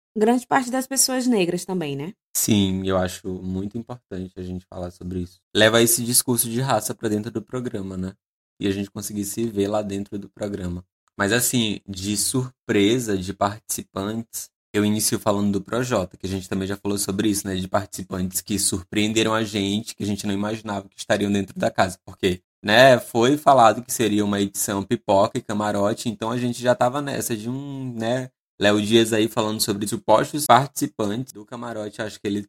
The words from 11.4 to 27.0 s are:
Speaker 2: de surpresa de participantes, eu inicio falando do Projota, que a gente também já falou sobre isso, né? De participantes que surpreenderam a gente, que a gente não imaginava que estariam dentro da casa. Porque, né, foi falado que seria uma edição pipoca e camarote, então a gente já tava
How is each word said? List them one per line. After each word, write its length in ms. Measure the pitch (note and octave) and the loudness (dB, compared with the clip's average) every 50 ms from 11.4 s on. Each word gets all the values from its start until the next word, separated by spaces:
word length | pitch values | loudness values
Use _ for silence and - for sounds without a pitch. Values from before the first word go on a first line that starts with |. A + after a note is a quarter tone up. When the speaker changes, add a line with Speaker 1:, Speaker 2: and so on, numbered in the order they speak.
| A#2+ - - A#2+ A2+ G#2+ G2 - - | 2 2 0 0 0 0 -2 -6 -8
Speaker 2:
de 280 | - F#2+ F2+ F#2+ G2+ G#2 | -12 -10 -6 -4 -4 -2
surpresa 1040 | G#2 - - - C3 B2+ B2+ - _ _ - G#2+ G#2 G2 G#2 A#2+ C3 A#2 A2 G2+ | -2 -2 -2 -2 -2 -4 -4 -8 _ _ 0 2 4 4 4 4 2 0 -2 -2
de 160 | F#2 F2+ F#2+ F#2+ | -2 -4 -4 -4
participantes, 1160 | - G2+ G2+ G#2+ A2+ _ - - - - _ - G2 F#2+ G#2+ A2 A#2 A#2 - - - - - _ _ _ _ - | -2 -2 -2 -2 -4 _ -10 -8 -8 -10 _ -8 -6 -6 -4 -4 -6 -8 -10 -12 -14 -14 -14 _ _ _ _ 0
eu 120 | G#2 G#2 | 2 2
inicio 340 | G#2 G#2 G#2+ - - A2+ G2+ | 2 2 2 0 0 -2 0
falando 320 | - A2 G2+ G2+ G#2 G2+ | 0 0 0 2 2 2
do 100 | G2 G2 | 0 0
Projota, 540 | F#2+ - A2 A#2+ C3 B2+ B2 G2+ F2+ - - | -2 -4 -4 -4 -2 0 0 0 -2 -2 -6
que 100 | - - | -8 -8
a 40 | F#2+ | -6
gente 180 | G2 F#2+ F#2 | -6 -6 -6
também 180 | - - F#2+ F#2+ | -4 -4 -4 -4
já 120 | F#2+ G2+ | -4 -6
falou 200 | - - G2+ G2+ | -4 -4 -2 -2
sobre 300 | G2 - G#2 F#2+ G#2 G#2+ | -2 -2 -2 -2 0 0
isso, 180 | A2 G2 G2 - | 0 0 0 -2
né? 100 | G2 F#2+ | -4 -4
De 120 | F#2 F#2 | -4 -4
participantes 720 | F#2+ - G#2 F#2+ - - - F#2 - F#2+ F#2 F#2 F#2 - - | -2 -2 -4 -4 -6 -10 -12 -10 -8 -6 -4 -4 -4 -6 -6
que 180 | - - G#2 | -6 -4 -2
surpreenderam 760 | F#2+ - - G#2+ F#2 F2 - - G#2 G#2 G#2+ G#2+ A2 A2 A2 A2 | -2 0 0 -2 -4 -6 -4 -2 -2 0 0 2 0 2 2 0
a 100 | A2 A2 | 0 -2
gente, 500 | G2+ G#2 G#2 G2 G2 G2+ G#2+ - - - | -2 -2 -2 0 0 0 -2 -4 -6 -10
que 100 | - G2 | -6 -6
a 40 | |
gente 180 | G2+ G2+ G2+ - | -4 -4 -4 -4
não 80 | G#2 G2 | -4 -2
imaginava 540 | G2+ G#2 G#2 A2+ A2 G#2+ A2 G2+ G2 F#2+ | -2 -2 -4 -6 -6 -8 -8 -8 -8 -10
que 100 | G2 _ | -12 _
estariam 340 | - - - G#2+ G2+ G2+ G2+ | -8 -4 -2 0 0 0 0
dentro 280 | G2+ G2+ F#2+ - - F#2 | 0 0 -2 -4 -4 -2
da 100 | A2 A2+ | -2 -2
casa. 300 | - - G2 F#2 F2+ - _ | 0 0 -2 -2 -2 -8 _
Porque, 360 | - - - - F#2 F2+ - _ _ _ _ - | -20 -6 -2 0 0 0 -2 _ _ _ _ 0
né, 340 | G2+ G#2+ A#2+ C3 C3+ B2+ | 4 6 8 10 10 8
foi 380 | A#2 - - - A#2 A#2 B2+ D3 | 6 4 0 2 4 4 4 4
falado 480 | D3 - D3 C#3 B2+ A#2 A2 G#2+ A#2+ A#2 | 4 4 6 8 8 8 6 6 4 -2
que 100 | - - | -6 -2
seria 300 | - A2+ G#2 G#2 G#2 G#2 | 0 0 2 2 2 2
uma 160 | G2+ G2+ G2+ | 2 2 0
edição 440 | G2+ G2 - - - - G2+ G2 G2 | 0 -2 -2 -4 -4 -2 -2 -2 -2
pipoca 540 | - A#2+ A2 - - G2+ F#2+ G#2 A2+ - | -2 -4 -2 0 2 4 4 4 4 0
e 40 | B2 | -4
camarote, 640 | - - G#2 G#2 G#2 G#2 G#2 G2+ G2+ G#2 A#2 - - | -6 -6 -4 -2 -2 0 0 0 0 0 0 -2 -4
então 240 | B2 G#2 - A2+ A2+ | -6 -4 -2 -2 -2
a 60 | B2 | -2
gente 240 | B2 B2 B2 A#2+ A#2+ | -2 -2 -2 -2 0
já 120 | A#2+ B2 B2 | 2 2 4
tava 280 | - B2 B2 B2+ D3 | 4 2 0 0 -2